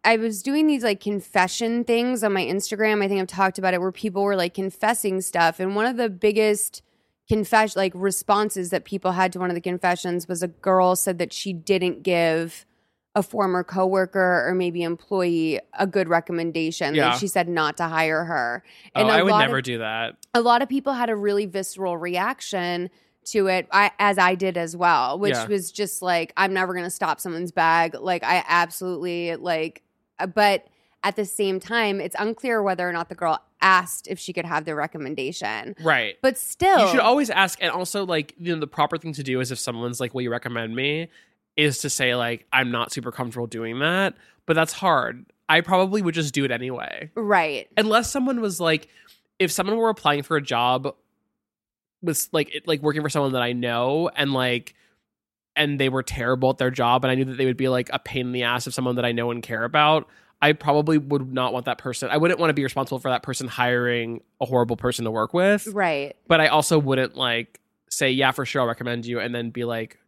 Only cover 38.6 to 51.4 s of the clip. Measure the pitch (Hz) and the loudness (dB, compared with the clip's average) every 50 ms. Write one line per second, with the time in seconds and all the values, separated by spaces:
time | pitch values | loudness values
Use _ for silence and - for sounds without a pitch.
38.6 | 147 143 - - 147 151 - 156 - 165 147 143 135 131 127 127 127 123 131 - | -4 -6 0 0 0 0 0 -6 -6 -8 -8 -6 -4 -2 -2 -2 -2 -2 -4 -6
39.6 | - 131 117 113 117 120 120 120 131 120 - 127 127 120 117 120 - 120 120 117 | -6 -8 -6 -6 -6 -6 -4 -6 -6 -6 -4 -4 -4 -4 -4 -4 -6 -6 -6 -4
40.6 | 113 113 113 123 135 143 147 156 165 165 _ - _ _ _ _ _ _ _ - | -6 -4 -4 -2 -2 -2 -2 -2 -6 -10 _ -20 _ _ _ _ _ _ _ 2
41.6 | 151 147 127 - - 143 - - 135 123 120 123 120 120 120 110 _ _ - 127 | 2 2 2 -2 -4 -4 -2 0 2 2 2 0 -2 -4 -4 -8 _ _ 2 2
42.6 | 131 120 120 117 120 - - 143 120 123 - - 127 120 120 123 120 110 - 113 | 2 2 -2 -2 -4 -4 -6 -8 -8 -8 -8 -6 -8 -6 -6 -8 -8 -8 -6 -8
43.6 | 113 113 117 127 143 160 175 190 196 190 - _ _ _ _ _ _ - 160 160 | -6 -6 -4 -2 0 0 2 2 0 -2 -4 _ _ _ _ _ _ 0 2 2
44.6 | 160 160 - - 190 185 160 135 - - 120 127 - _ _ _ _ - 156 165 | 2 0 -2 -2 2 2 2 2 0 -2 -8 -10 -16 _ _ _ _ 4 4 4
45.6 | 165 175 190 185 190 190 196 214 190 175 156 165 156 139 123 143 139 131 120 117 | 4 4 2 2 2 2 0 0 0 0 -2 -2 -4 -2 0 -2 0 0 -2 -4
46.6 | 123 131 127 - - - - - - 156 _ 233 220 202 208 185 160 156 143 117 | -4 -8 -8 -8 -10 -10 -10 -12 -14 -10 _ -6 0 2 4 4 4 0 -4 -6
47.6 | - _ _ 214 214 214 214 233 233 - - 277 254 269 262 240 220 202 175 165 | -8 _ _ 0 2 4 4 2 2 0 -2 -2 -2 -2 -2 -2 -2 -4 -4 0
48.6 | 175 165 160 156 - _ _ - _ _ - _ _ _ _ _ 190 170 - - | 2 2 2 0 -2 _ _ -20 _ _ -20 _ _ _ _ _ -2 0 0 -2
49.6 | 185 202 220 226 226 226 214 - - 151 147 143 139 - 165 147 139 - 131 117 | 0 0 0 2 2 0 0 2 2 2 2 2 0 0 -2 -2 0 0 0 0
50.6 | 120 123 127 127 135 147 - _ _ _ _ _ _ _ _ _ | 2 2 2 0 -2 -6 -10 _ _ _ _ _ _ _ _ _